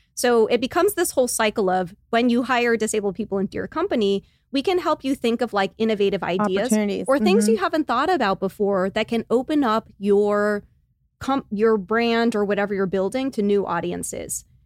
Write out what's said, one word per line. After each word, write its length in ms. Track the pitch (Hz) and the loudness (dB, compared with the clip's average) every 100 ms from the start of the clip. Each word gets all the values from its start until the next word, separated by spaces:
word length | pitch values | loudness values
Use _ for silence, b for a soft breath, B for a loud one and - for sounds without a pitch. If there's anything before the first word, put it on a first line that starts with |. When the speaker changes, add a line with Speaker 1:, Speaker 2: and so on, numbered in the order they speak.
| _ | _
Speaker 1:
So 320 | - 247 233 220 | -2 2 4 4
it 140 | 233 | 2
becomes 340 | 247 349 392 | 0 0 0
this 160 | 339 349 | 0 -2
whole 160 | - 247 | 0 0
cycle 400 | - 214 226 190 | 0 0 0 0
of 260 | 185 180 - - | 0 -2 -10 -4
when 180 | 233 247 | 0 2
you 160 | 233 | 2
hire 320 | 240 240 240 233 | 0 0 2 0
disabled 380 | 214 220 202 | 0 -2 -4
people 240 | 180 208 196 | -4 -6 -4
into 180 | 185 196 | -4 -6
your 100 | 196 | -6
company, 560 | 311 392 277 196 196 - _ _ | -4 -2 0 0 0 -4 _ _
we 100 | 277 | -4
can 160 | 320 359 | 0 0
help 260 | 339 302 | 0 -2
you 100 | 269 | -2
think 260 | 269 233 233 | -2 -2 -2
of, 120 | 240 | -2
like, 200 | 202 196 - | -2 -2 -2
innovative 460 | 220 208 196 190 | -2 2 0 0
ideas 440 | 180 185 208 190 240 | -2 -2 0 0 0
Speaker 2:
Opportunities. 380 | 214 202 190 185 | 0 0 -2 0
Speaker 1:
or 100 | 277 | 2
things 260 | 214 208 | 4 4
Speaker 2:
Mm-hmm. 80 | 214 | 4
Speaker 1:
you 60 | 220 | 2
haven't 280 | 349 320 - | 0 -2 0
thought 240 | 240 320 | 0 0
about 280 | 349 208 190 | 0 0 0
before 500 | 190 - 202 196 190 | -4 -2 0 0 0
that 180 | 220 220 | -2 -2
can 160 | 233 - | -2 0
open 360 | 240 254 302 | -2 0 0
up 240 | 247 220 - - | 2 0 -4 -4
your 640 | 202 202 208 208 208 208 - _ _ _ _ - | 2 2 4 2 0 -2 -6 _ _ _ _ -10
com-, 260 | - 269 - | -4 -4 -4
your 260 | 202 226 220 | 0 2 2
brand 580 | 175 226 233 226 233 220 | 0 0 2 2 2 0
or 80 | |
whatever 300 | 202 202 202 | 0 0 -2
you're 120 | 196 190 | -2 -2
building 440 | 190 190 254 269 | 0 -2 -2 -4
to 100 | 226 | -2
new 240 | 202 202 - | 0 0 0
audiences. 800 | 170 175 175 - - - - - _ | -4 -4 -6 -8 -10 -10 -12 -14 _